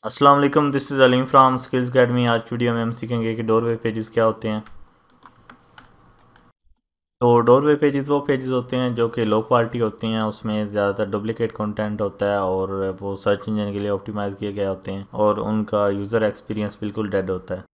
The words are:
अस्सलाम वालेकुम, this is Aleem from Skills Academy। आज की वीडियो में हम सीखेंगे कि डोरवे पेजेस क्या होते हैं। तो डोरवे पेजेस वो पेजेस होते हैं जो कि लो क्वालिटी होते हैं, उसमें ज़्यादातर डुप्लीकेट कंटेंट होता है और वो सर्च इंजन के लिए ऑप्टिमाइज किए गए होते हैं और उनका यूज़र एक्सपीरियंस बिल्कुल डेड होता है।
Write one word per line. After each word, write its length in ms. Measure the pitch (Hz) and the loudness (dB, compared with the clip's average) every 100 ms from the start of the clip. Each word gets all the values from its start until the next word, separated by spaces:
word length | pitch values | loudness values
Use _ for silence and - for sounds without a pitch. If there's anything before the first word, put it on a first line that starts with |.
अस्सलाम 320 | 110 - 143 143 | -10 2 6 6
वालेकुम, 340 | 143 147 143 | 4 2 2
this 120 | 139 135 | -2 -2
is 140 | 139 | 4
Aleem 240 | 127 127 131 | 4 4 4
from 300 | 139 131 127 | 6 6 4
Skills 300 | 127 127 123 | -2 -2 0
Academy। 360 | 127 120 123 120 | 2 4 4 2
आज 140 | 117 | 0
की 60 | - | -2
वीडियो 220 | 120 120 | -2 0
में 60 | 117 | 0
हम 80 | 113 | -2
सीखेंगे 420 | 113 117 120 113 113 | -6 -4 -2 -2 -4
कि 60 | |
डोरवे 300 | 110 110 117 113 | 0 0 2 -2
पेजेस 320 | 117 110 110 | -2 -4 -4
क्या 140 | - | 0
होते 240 | 113 110 113 | 2 0 -6
हैं। 140 | 107 107 - - _ _ _ - _ _ - _ - - _ _ _ _ _ _ _ _ _ _ _ _ _ | -6 -8 -20 -20 _ _ _ -20 _ _ -20 _ -20 -20 _ _ _ _ _ _ _ _ _ _ _ _ _
तो 180 | 120 120 | 4 4
डोरवे 340 | 117 127 147 147 | 6 6 6 4
पेजेस 320 | 151 139 143 | 2 0 0
वो 100 | 143 143 | -2 0
पेजेस 240 | 135 131 | -2 0
होते 260 | 127 123 127 | -2 -2 -2
हैं 180 | 127 | -2
जो 140 | 120 117 | 0 -2
कि 160 | 120 | 0
लो 160 | 110 107 | 2 2
क्वालिटी 360 | 110 123 113 120 | 2 2 2 -2
होते 280 | 110 - 113 | -4 -2 -4
हैं, 160 | 110 | -2
उसमें 440 | 110 107 113 107 104 | -4 -4 -4 -4 -2
ज़्यादातर 420 | 104 101 98 101 | 0 0 0 -2
डुप्लीकेट 420 | 107 107 113 113 | -2 -4 -4 -4
कंटेंट 480 | - 107 104 104 104 | -4 -6 -4 -6 -4
होता 260 | 101 - 101 | -6 -2 -2
है 120 | 101 | 0
और 560 | 95 95 95 98 95 90 | 0 -2 -2 -4 -4 -6
वो 140 | 98 98 | -8 -4
सर्च 300 | - 101 - | 0 -2 -2
इंजन 240 | 107 104 | -4 -4
के 60 | 101 | -4
लिए 120 | 101 | -4
ऑप्टिमाइज 440 | 98 104 104 101 | -4 -6 -6 -6
किए 180 | 98 104 | -6 -8
गए 140 | 101 98 | -4 -4
होते 260 | 95 95 | -4 -8
हैं 160 | 98 101 117 | -10 -10 0
और 240 | 107 107 | 2 2
उनका 480 | 107 107 107 107 101 | -2 -2 0 0 0
यूज़र 340 | 101 101 113 | -2 -2 0
एक्सपीरियंस 540 | 107 104 - 107 104 - | 0 -4 -8 -6 -6 -6
बिल्कुल 300 | 107 104 107 | -8 -6 -2
डेड 200 | 98 92 | -2 -2
होता 240 | 92 - | -6 -6
है। 80 | 92 92 | -10 -10